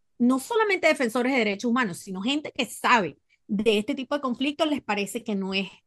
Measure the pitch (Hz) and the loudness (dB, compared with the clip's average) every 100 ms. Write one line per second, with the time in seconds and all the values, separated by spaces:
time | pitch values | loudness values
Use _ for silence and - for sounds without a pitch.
0 | _ - 240 262 - 466 415 370 320 294 | _ 0 2 2 0 2 2 2 2 2
1 | 233 233 247 262 208 202 240 240 220 170 | 0 0 0 2 0 0 0 0 0 -4
2 | 196 185 226 285 277 - 247 - 220 240 | -8 -6 -2 -2 -4 -6 -6 -2 2 4
3 | 165 - _ _ - 202 220 208 214 269 | 2 -6 _ _ -4 0 2 2 0 -4
4 | 254 285 269 233 277 294 320 277 - 208 | -2 -2 -2 -2 -4 0 0 0 -2 -4
5 | 202 240 226 196 190 190 190 - | -4 -6 -4 -4 -2 -4 -4 -10